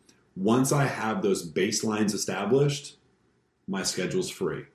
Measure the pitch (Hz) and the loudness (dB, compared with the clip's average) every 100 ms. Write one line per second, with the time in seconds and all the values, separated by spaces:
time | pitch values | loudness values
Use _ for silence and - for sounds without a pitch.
0 | _ _ _ 92 101 127 135 143 123 - | _ _ _ -2 4 4 4 2 2 0
1 | 110 98 101 95 82 92 101 104 110 107 | -2 0 0 0 -2 -2 0 0 0 0
2 | 101 98 - 95 104 135 147 143 - - | 0 -2 -4 -2 2 4 4 0 -8 -20
3 | _ _ _ _ _ _ - 95 90 - | _ _ _ _ _ _ -6 -4 -2 -2
4 | 87 92 82 - 82 71 - | -2 -2 -4 -4 -4 -4 -10